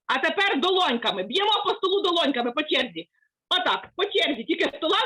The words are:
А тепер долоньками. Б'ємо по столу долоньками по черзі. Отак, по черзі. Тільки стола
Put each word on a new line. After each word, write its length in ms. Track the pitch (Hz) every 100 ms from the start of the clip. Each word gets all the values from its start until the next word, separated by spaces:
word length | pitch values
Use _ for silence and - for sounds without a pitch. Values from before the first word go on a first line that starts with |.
| -
А 120 | 254
тепер 400 | 311 320 403 339
долоньками. 640 | 349 381 349 233 220 202
Б'ємо 280 | 214 320 415 427 403
по 40 |
столу 320 | 427 381 392
долоньками 500 | 370 349 285 247 240
по 100 | 262
черзі. 480 | 302 285 254 160 - _ _ _ -
Отак, 400 | 359 311 196 - -
по 100 | 403
черзі. 380 | 392 311 233
Тільки 340 | 233 330 330 -
стола 200 | 320 415